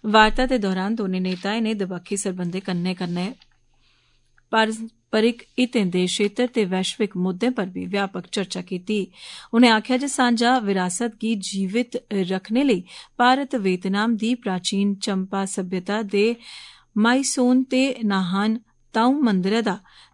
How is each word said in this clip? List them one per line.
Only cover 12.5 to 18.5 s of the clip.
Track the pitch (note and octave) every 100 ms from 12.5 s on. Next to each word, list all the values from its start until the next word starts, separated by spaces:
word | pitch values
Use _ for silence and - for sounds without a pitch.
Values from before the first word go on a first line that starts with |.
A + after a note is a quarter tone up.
| A3+
लेई | C#4+ F#3 F3+ - - -
भारत | B3 C4+ C#4 B3+
वियतनाम | F#3+ F#3 F#3+ G3 A3+ A3
दी | A3 B3
प्राचीन | G3+ F#3 F3+ G3 G3+ G3
चंपा | - F#3+ F#3+ G3 F#3+
सभ्यता | - F#3 F#3 F3+ G#3 G#3
दे | G3+ G#3+ A#3 - - - - _ G#3
माईसोन | A3+ B3+ C4 - B3 B3+
ते | C4 B3+ C4+ B3+
नाहान | G#3+ F#3+ F3+ F#3+ G#3+